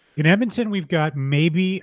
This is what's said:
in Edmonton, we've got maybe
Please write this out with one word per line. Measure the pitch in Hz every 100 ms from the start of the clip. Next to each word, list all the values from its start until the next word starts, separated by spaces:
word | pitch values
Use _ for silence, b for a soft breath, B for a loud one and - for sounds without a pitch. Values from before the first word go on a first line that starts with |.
| _ -
in | 151
Edmonton, | 208 240 240 220
we've | 196 147
got | 165 156 147
maybe | 135 143 165 170 185 190